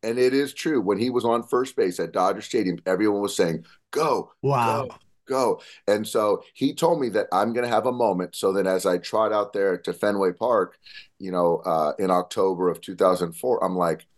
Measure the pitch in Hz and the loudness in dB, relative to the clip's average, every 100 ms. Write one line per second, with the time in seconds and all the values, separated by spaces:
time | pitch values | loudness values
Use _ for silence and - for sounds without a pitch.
0 | 113 120 127 135 143 - 165 143 95 98 | -4 2 4 4 0 -4 0 0 2 0
1 | 123 123 117 117 113 123 131 - 98 90 | 2 0 2 0 2 -2 0 0 -2 0
2 | 85 95 92 98 - 120 98 85 - 92 | -4 0 0 0 -4 -2 -2 -2 -2 0
3 | 107 101 101 - 87 80 - - _ - | 2 0 -2 0 0 0 -8 -20 _ -2
4 | 156 117 78 _ 135 135 117 113 127 - | 0 0 -4 _ -2 0 0 -2 -6 -12
5 | _ _ - 135 120 - - - - 104 | _ _ -6 0 0 -2 -6 -8 0 0
6 | 107 113 107 95 - - 135 147 165 165 | 0 0 2 0 -4 -4 -4 0 0 2
7 | 127 104 - 92 110 117 120 110 113 123 | 0 -2 0 0 0 0 0 0 0 0
8 | 113 90 90 - 98 95 95 95 95 90 | 0 0 -4 -2 0 2 0 0 0 0
9 | - 110 110 107 104 104 98 90 - 104 | -2 0 0 0 -2 0 0 0 -6 -2
10 | 104 101 95 90 117 113 92 _ - - | -2 2 0 0 0 2 0 _ -20 -20
11 | - _ 95 90 87 85 92 82 76 - | -20 _ -6 0 2 2 0 0 0 -2
12 | 95 90 90 - 95 87 90 82 - 92 | 0 0 0 -2 -2 0 -2 -2 -10 2
13 | 92 90 87 82 127 123 92 90 85 80 | 2 2 -2 -4 -2 -2 -2 0 0 -2
14 | - | -8